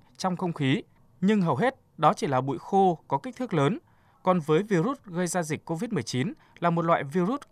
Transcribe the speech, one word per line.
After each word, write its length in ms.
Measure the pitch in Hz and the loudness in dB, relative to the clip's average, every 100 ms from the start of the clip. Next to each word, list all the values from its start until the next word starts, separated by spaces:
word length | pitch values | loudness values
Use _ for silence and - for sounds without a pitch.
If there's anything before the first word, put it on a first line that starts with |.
| - - | -10 -8
trong 200 | 185 175 | -4 -2
không 160 | 180 | -4
khí, 300 | 160 135 185 - _ _ _ | -2 0 0 -2 _ _ _
nhưng 200 | 190 214 | 2 2
hầu 140 | 170 127 | 2 2
hết 200 | 247 - _ - | 0 -2 _ 0
đó 160 | 156 | 2
chỉ 140 | - 190 | 2 0
là 140 | 131 | 0
bụi 160 | 135 151 | -2 -4
khô 400 | - 190 190 160 - | -2 2 4 2 -2
có 100 | 143 | -4
kích 180 | 254 - | -4 -8
thước 180 | 254 | -4
lớn. 260 | 165 139 262 - _ _ _ | 2 2 0 -6 _ _ _
Còn 160 | 185 180 | 0 2
với 240 | 156 156 | 2 0
virus 340 | 214 185 202 277 - | 2 0 0 -4 -6
gây 220 | 170 180 | -4 -2
ra 160 | 180 | -2
dịch 220 | 156 131 - | -4 -6 -6
covid 260 | 165 233 | -6 -4
mười 120 | 185 | -4
chín 300 | 113 123 156 - _ - | -4 -4 -4 -6 _ -4
là 100 | 175 | 0
một 120 | 170 170 | 0 2
loại 180 | 165 | 0
virus 360 | 139 185 180 277 - | 0 -2 0 -2 -4